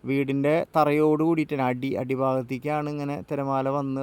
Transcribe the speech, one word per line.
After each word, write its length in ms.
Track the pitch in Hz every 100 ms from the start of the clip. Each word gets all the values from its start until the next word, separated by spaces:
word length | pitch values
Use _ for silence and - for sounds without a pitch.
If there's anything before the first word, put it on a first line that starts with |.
| 120
വീടിൻ്റെ 460 | 139 135 139 143 160 - 160
തറയോട് 460 | 147 147 156 151 160
കൂടിയിട്ട് 240 | 165 151
തന്നെ 120 | 143 127
അടി, 200 | 127 135 -
അടിഭാഗത്തേക്കാണ് 880 | 127 131 135 131 127 131 147 151 147
ഇങ്ങനെ 240 | 147 143 143 -
തിരമാല 380 | 143 139 135 135 139
വന്ന് 220 | 139 135